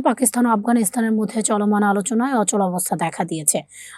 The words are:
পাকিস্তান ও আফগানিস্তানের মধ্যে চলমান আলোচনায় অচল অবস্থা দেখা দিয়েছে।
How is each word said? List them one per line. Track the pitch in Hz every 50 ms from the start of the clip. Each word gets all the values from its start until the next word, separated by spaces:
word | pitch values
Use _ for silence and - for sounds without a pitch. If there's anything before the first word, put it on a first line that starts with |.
| 262 311
পাকিস্তান | 233 - 262 - - 247 240
ও | 240
আফগানিস্তানের | 226 208 202 240 233 240 220 - - 247 226 226 220 214
মধ্যে | 214 214 - 226 208
চলমান | - 226 208 208 208 208 202 208
আলোচনায় | 202 196 208 190 - 233 220 247 277 277 233
অচল | 208 190 - 208 196
অবস্থা | 180 180 180 - - -
দেখা | 160 170 165 - - 180
দিয়েছে। | 165 170 160 151 - - 147 143 - - - - - -